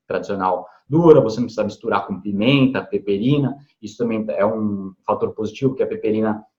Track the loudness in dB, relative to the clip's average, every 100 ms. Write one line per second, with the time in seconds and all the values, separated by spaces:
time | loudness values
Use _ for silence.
0 | _ -6 -4 -4 -2 -2 -6 _ _ 4
1 | 8 8 6 -2 -4 -2 -4 -4 -2 -2
2 | -2 -8 -6 0 2 4 4 0 -4 -6
3 | -2 -2 2 2 0 -4 -16 _ -18 -6
4 | -4 -2 -4 -2 -2 0 -4 -4 -8 -12
5 | -6 -2 -2 -4 -8 -2 -4 -2 -4 -2
6 | -2 0 -2 -4 -10